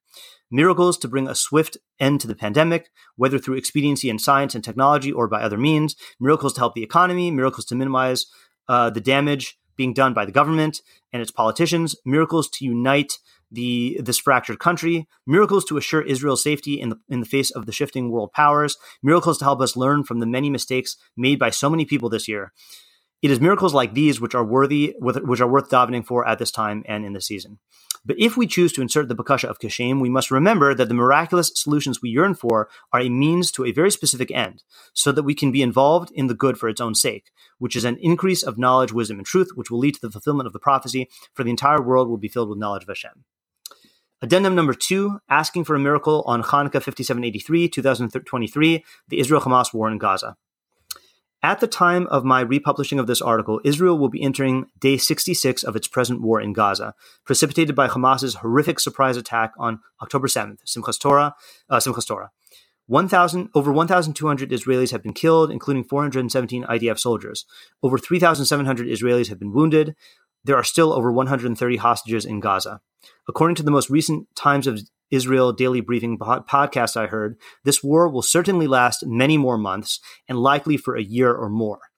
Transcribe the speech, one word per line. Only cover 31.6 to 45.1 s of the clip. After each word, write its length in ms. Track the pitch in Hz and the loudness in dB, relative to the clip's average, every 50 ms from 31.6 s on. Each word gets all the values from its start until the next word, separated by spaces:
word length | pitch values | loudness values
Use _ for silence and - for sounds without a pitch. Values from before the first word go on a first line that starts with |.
| - 147 147 147 143 139 120 - - | -2 0 0 0 0 -2 -6 -6 -6
we 80 | 120 | -2
yearn 240 | 113 135 180 202 175 | 0 2 2 2 0
for 340 | - - 117 113 107 107 - - - _ _ - | -2 0 0 0 0 0 -2 -8 -18 _ _ -2
are 80 | 123 | 0
a 80 | 127 123 | 0 0
means 440 | 120 131 143 156 170 180 175 - - | 0 2 2 2 2 2 0 -2 -4
to 120 | - 127 | -4 -4
a 80 | 123 101 | -2 0
very 200 | 139 170 202 196 | 2 2 2 2
specific 380 | - - 143 - 123 123 - - | 0 -2 -2 -2 -2 -4 -4 -2
end, 320 | 127 110 95 - - _ _ _ - _ _ _ | -4 -4 -4 -8 -14 _ _ _ -20 _ _ _
so 200 | - - 147 135 | 0 0 2 2
that 100 | 151 143 | 2 0
we 120 | 139 147 | 0 -2
can 160 | - 147 135 120 | 0 0 0 2
be 100 | 139 131 | 2 0
involved 480 | 123 - 127 135 143 160 175 175 - - | 2 4 4 4 4 4 2 0 -4 -4
in 120 | 156 135 | -4 -2
the 80 | 127 113 | -2 0
good 240 | - 135 131 120 - | 0 0 0 0 -2
for 100 | 117 113 | -4 -6
its 120 | 107 - | -4 -4
own 160 | 120 113 107 | -6 -4 -2
sake, 340 | - - 127 104 104 - _ _ _ _ _ _ _ | -2 -2 -2 -4 -6 -14 _ _ _ _ _ _ _
which 180 | 123 120 - | -8 -6 -4
is 80 | 123 110 | -4 -2
an 120 | 120 123 - | -4 -4 -2
increase 420 | - 165 175 170 190 190 180 - - | 0 0 0 2 2 0 0 0 -2
of 160 | 135 107 113 | -6 -4 0
knowledge, 340 | 127 127 127 131 131 110 110 | 2 4 4 4 2 2 0
wisdom, 260 | 120 113 101 107 101 | -4 -4 -4 -6 -10
and 80 | 95 | -8
truth, 240 | - - 185 185 180 - | -2 0 0 0 0 -4
which 160 | 127 113 - | -10 -10 -6
will 80 | 120 120 | -4 0
lead 160 | 135 147 143 | 0 0 -2
to 60 | - | -2
the 100 | - 110 | -10 -12
fulfillment 360 | 101 104 - 151 143 143 127 113 | -12 -6 -4 -2 -2 -2 -4 -6
of 40 | 92 | -10
the 60 | 107 | -4
prophecy, 500 | - 143 135 131 - 127 117 131 127 - _ - - _ _ | 0 2 2 2 0 -4 -4 -6 -6 -6 _ -20 -20 _ _
"For 120 | - 127 | -6 -4
the 60 | 117 | -2
entire 300 | 120 113 135 143 151 151 | -2 0 2 2 2 2
world 280 | 127 123 127 127 131 117 | 2 2 2 2 2 2
will 100 | 117 104 | -2 -6
be 100 | 107 101 | -6 -6
filled 200 | - 123 113 104 | -4 -4 -4 -4
with 100 | 104 101 | -6 -8
knowledge 240 | 107 101 101 98 - | -6 -6 -6 -8 -10
of 60 | 101 | -12
Hashem." 360 | 95 - - - - 135 131 _ _ _ _ _ _ _ _ - - _ _ _ _ _ _ _ _ _ 131 | -14 -14 -14 -16 -20 _ _ _ _ _ _ _ _ _ _ -20 -20 _ _ _ _ _ _ _ _ _ 0
Addendum 320 | 117 165 185 196 190 185 | 2 2 4 4 4 4
number 180 | 175 160 139 120 | 4 2 2 0
two, 480 | - - - 185 196 202 208 | -2 -2 -2 0 0 0 -2